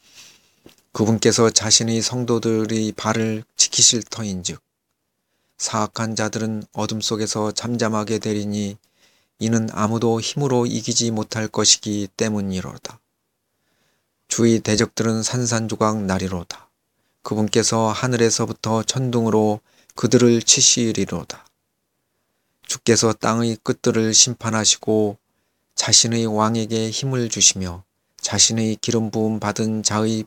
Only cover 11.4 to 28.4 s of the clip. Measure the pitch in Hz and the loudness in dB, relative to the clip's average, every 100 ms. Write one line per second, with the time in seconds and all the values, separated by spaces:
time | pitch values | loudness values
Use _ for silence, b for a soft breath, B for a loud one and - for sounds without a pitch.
11.4 | 107 - 107 - 113 104 98 - 110 104 | -4 0 2 2 0 -6 -6 -4 -2 -2
12.4 | 98 92 69 - - - _ _ _ _ | -4 -6 -8 -12 -16 -18 _ _ _ _
13.4 | _ _ _ _ _ _ _ _ - - | _ _ _ _ _ _ _ _ -6 2
14.4 | 117 110 107 107 113 - 113 110 110 123 | 4 4 2 0 0 0 -2 0 -2 -2
15.4 | 120 113 110 107 110 107 95 92 95 92 | -2 -2 -2 0 0 0 0 -2 -2 -6
16.4 | 85 - - _ _ _ _ _ - 107 | -10 -16 -20 _ _ _ _ _ -6 -2
17.4 | 107 117 104 113 110 101 127 120 113 - | 0 2 2 2 0 0 -2 2 2 2
18.4 | 110 110 110 110 107 131 127 117 113 107 | -4 -4 -2 -2 -2 -2 0 0 2 4
19.4 | 107 104 b b b - 117 123 120 117 | 4 0 b b b -4 2 4 4 2
20.4 | - - - 123 113 101 95 85 65 - | 0 2 2 2 0 -2 -4 -6 -8 -16
21.4 | _ _ _ _ _ _ _ _ _ _ | _ _ _ _ _ _ _ _ _ _
22.4 | _ _ - - - 110 117 107 110 113 | _ _ -10 -4 2 4 4 0 0 0
23.4 | 117 107 - 123 123 113 110 107 127 117 | -2 -4 -6 -2 0 2 2 4 2 0
24.4 | 113 110 104 - - 110 104 104 _ _ | -2 0 0 0 2 2 2 -2 _ _
25.4 | _ _ _ - - 107 117 117 113 107 | _ _ _ -6 2 2 2 0 0 2
26.4 | 107 113 110 113 110 110 135 131 113 101 | 2 0 -2 -2 -4 -4 -4 -2 -2 2
27.4 | - 95 92 87 - _ _ _ - 123 | 2 2 -4 -8 -16 _ _ _ -4 0